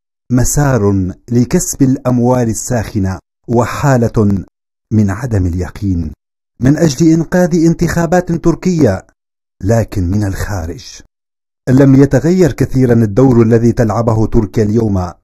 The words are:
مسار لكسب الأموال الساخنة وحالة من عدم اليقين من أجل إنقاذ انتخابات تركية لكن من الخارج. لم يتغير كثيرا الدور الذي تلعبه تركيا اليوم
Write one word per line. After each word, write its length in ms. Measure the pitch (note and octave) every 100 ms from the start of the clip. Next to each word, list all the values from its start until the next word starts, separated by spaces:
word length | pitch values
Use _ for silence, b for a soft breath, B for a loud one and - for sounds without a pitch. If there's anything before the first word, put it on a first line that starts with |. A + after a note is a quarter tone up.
| _ _ -
مسار 800 | B2 A#2+ D3 C#3+ B2 G2+ G2 F2+ - -
لكسب 500 | A#2+ B2 - - -
الأموال 680 | C3 C#3 B2+ B2 A#2+ B2+ A#2
الساخنة 680 | G#2 - B2 G2 G#2 F#2+ F#2 - _ -
وحالة 960 | A#2+ A#2 - C#3 B2+ A2+ A#2 G2+ G2 - _ _ _ _
من 180 | A2 G2+
عدم 360 | G2 C3 G#2 F2+
اليقين 680 | F2 F2 - G2 F2 D2+ - _ _ _ -
من 180 | C3 D#3
أجل 300 | E3 C3 E3
إنقاذ 580 | E3 D#3+ F3+ F3+ E3+ E3
انتخابات 680 | E3+ E3+ E3+ E3 F3+ F3+
تركية 760 | E3 E3+ D#3 F#3 E3 B2 F#3 - _ _ _ _ -
لكن 480 | F#2+ A#2 G2+ F#2 F2
من 120 | G#2
الخارج. 800 | G2+ D#2 D2+ F#2+ E2 F#2+ - - - _ _ _ _ _ -
لم 260 | C3 C#3 C3+
يتغير 560 | C#3 C3 D#3 F#3 D#3+
كثيرا 420 | - B2 C3 B2+
الدور 480 | A#2 A2 G2 C3+ A#2
الذي 300 | A2+ A#2 A#2
تلعبه 540 | A2 A2+ G#2 A2+ A2 G#2+
تركيا 380 | A#2 G#2 A#2+
اليوم 480 | G#2 A2+ A2 G2 F2 -